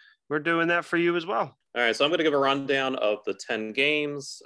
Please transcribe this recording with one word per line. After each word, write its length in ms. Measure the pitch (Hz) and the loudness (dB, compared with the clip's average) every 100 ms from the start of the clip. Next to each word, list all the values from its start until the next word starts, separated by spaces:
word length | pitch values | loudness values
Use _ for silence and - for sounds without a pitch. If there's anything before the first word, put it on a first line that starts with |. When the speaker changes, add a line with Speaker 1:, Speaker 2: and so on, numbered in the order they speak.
| - _ _ | -20 _ _
Speaker 1:
we're 80 | 151 | -4
doing 300 | 151 170 165 | 0 2 2
that 180 | 175 165 | 0 0
for 100 | 170 | 0
you 200 | 170 175 | 2 0
as 100 | 165 | -2
well. 320 | 220 165 - _ | -2 -4 -8 _
Speaker 2:
All 80 | 120 | -2
right, 120 | 120 | 0
so 80 | 110 | 2
I'm 60 | 143 | 2
gonna 120 | 170 | 2
give 100 | 160 | 2
a 60 | 143 | 4
rundown 580 | 135 139 135 135 135 131 | 2 2 0 0 0 0
of 260 | 107 104 | 0 0
the 100 | - | -4
ten 380 | 98 - 113 110 | -8 -6 -6 -4
games, 680 | 110 143 151 147 143 139 - | -2 0 0 -2 -6 -12 -16